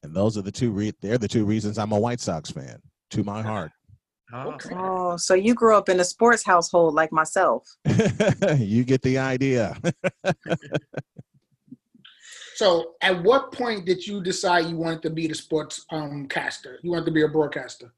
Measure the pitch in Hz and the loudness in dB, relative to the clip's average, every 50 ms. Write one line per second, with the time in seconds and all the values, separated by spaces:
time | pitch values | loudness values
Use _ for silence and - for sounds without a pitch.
0 | - 73 78 90 101 113 110 107 92 98 98 - 131 120 104 95 104 107 - _ | -16 -6 -2 0 0 0 0 -2 -8 -8 -6 -4 -2 -2 -2 -2 -4 -4 -6 _
1 | - 98 113 123 110 101 - 120 107 101 107 110 98 104 104 113 104 107 110 104 | -4 -2 -2 0 -2 0 0 0 0 2 0 -2 -2 -4 -4 -4 -4 0 0 0
2 | 107 120 120 120 - - 87 80 76 - - 78 67 65 57 - _ _ _ _ | 0 0 -2 -4 -4 -6 -6 -6 -6 -10 -12 -12 -14 -14 -18 -20 _ _ _ _
3 | _ _ - 110 101 104 101 107 110 110 110 104 87 78 _ _ _ _ - _ | _ _ -6 -4 -4 -4 -6 -6 -6 -6 -6 -6 -8 -10 _ _ _ _ -20 _
4 | _ _ _ _ _ _ 120 120 135 - 151 139 - - 175 180 185 190 185 185 | _ _ _ _ _ _ -14 -12 -12 -12 -12 -12 -14 -12 -10 -8 -6 -4 -4 -2
5 | 180 180 175 170 - - 185 185 196 226 247 226 233 226 220 202 196 - 190 180 | -2 -4 -4 -4 0 2 2 4 4 2 2 4 4 6 6 6 4 4 2 2
6 | 180 180 - _ 226 240 240 220 - - 185 170 170 - - 175 170 160 147 156 | 2 0 0 _ 4 4 4 4 4 4 4 4 4 4 4 4 4 6 4 2
7 | 160 156 - 160 156 - - 190 185 156 113 123 _ - - _ _ - - 131 | 0 2 2 0 0 0 2 2 2 2 2 0 _ -12 -20 _ _ 2 2 4
8 | 220 190 - - 214 208 - - - 196 151 143 113 98 104 117 123 120 135 127 | 4 2 2 2 2 2 4 2 2 2 2 2 2 2 2 2 2 4 2 2
9 | - 131 131 131 131 135 131 123 135 135 131 123 110 95 - - - 180 - _ | 2 0 0 0 0 -2 0 0 0 2 2 2 0 -2 -4 -4 -4 -4 -4 _
10 | - - _ _ _ - - _ _ 151 160 - - 143 - - _ _ - - | -6 -6 _ _ _ -4 -4 _ _ -6 -6 -6 -6 -6 -8 -8 _ _ -14 -14
11 | - _ _ - - _ _ _ _ _ _ _ _ _ - _ _ _ _ _ | -14 _ _ -20 -20 _ _ _ _ _ _ _ _ _ -20 _ _ _ _ _
12 | _ - _ _ _ - - - - - - - 226 196 175 165 165 - - _ | _ -20 _ _ _ -20 -20 -20 -20 -18 -6 2 4 4 4 4 0 -4 -8 _
13 | - 190 190 175 170 202 247 269 269 - - - 247 240 220 202 175 180 185 180 | 0 0 2 4 4 4 4 4 2 -2 -8 -6 -4 -4 -4 -4 -2 -2 -2 -2
14 | - 208 202 202 175 180 185 - - 190 175 175 165 165 170 160 165 165 165 160 | -2 -10 -8 -6 -6 -4 -4 -2 0 2 2 2 2 0 -4 -4 -4 -4 -4 -4
15 | - 160 160 160 165 156 151 - - _ 165 156 151 - - - - _ 165 156 | -6 -6 -6 -4 -4 -4 -6 -8 -8 _ -4 -4 -4 -4 -12 -16 -12 _ -8 -8
16 | 151 143 143 143 139 135 - 170 139 135 - - - 135 127 - - 175 175 165 | -8 -8 -8 -10 -10 -6 -6 -6 -6 -6 -8 -8 -14 -18 -18 -10 -6 -4 -4 -2
17 | 165 165 156 156 151 151 147 156 151 143 - 147 131 123 - - 123 117 _ | -2 0 2 2 2 4 4 2 0 0 -2 -8 -10 -10 -16 -18 -20 -20 _